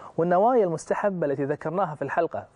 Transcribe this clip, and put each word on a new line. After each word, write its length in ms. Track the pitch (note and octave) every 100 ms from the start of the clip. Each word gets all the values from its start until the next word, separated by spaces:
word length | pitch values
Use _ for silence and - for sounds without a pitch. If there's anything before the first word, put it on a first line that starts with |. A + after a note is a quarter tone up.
| - -
والنوايا 460 | F3 F3 A3 B3+
المستحبة 640 | F#3 D#3 - - G#3 F3+ D3+
التي 180 | C#3 C#3
ذكرناها 500 | D3+ E3 F3 F3+ D3+
في 60 |
الحلقة، 440 | C#3 F3 E3 - -